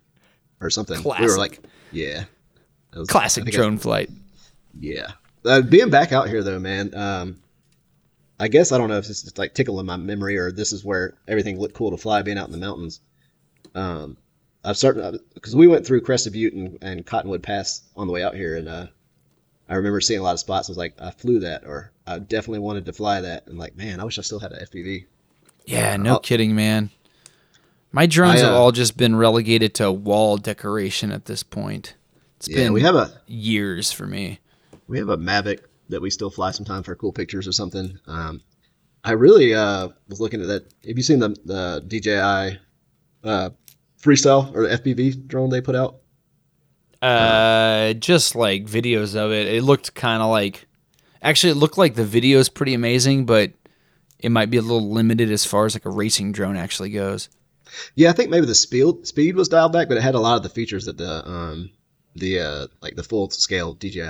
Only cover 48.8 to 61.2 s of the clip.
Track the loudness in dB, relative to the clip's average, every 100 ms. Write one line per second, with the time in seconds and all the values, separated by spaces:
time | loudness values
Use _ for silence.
48.8 | 0 0 0 -2 -2 0 0 2 4 2
49.8 | 0 -6 -2 0 2 2 0 -4 -16 _
50.8 | _ _ _ _ 0 4 4 4 2 4
51.8 | 2 2 0 2 6 6 4 0 -2 0
52.8 | 0 2 2 2 4 2 2 -4 _ _
53.8 | _ _ _ _ 0 2 2 0 2 0
54.8 | 0 2 2 2 2 0 0 0 0 -2
55.8 | -6 -4 -2 -2 -2 -4 -4 -4 -6 -8
56.8 | -8 -6 -6 -6 -10 _ _ _ _ -18
57.8 | -6 4 4 4 2 2 2 2 0 2
58.8 | 2 2 -4 0 0 0 2 4 4 2
59.8 | 0 0 2 2 2 0 -2 -8 -6 -8
60.8 | -8 -10 -8 -8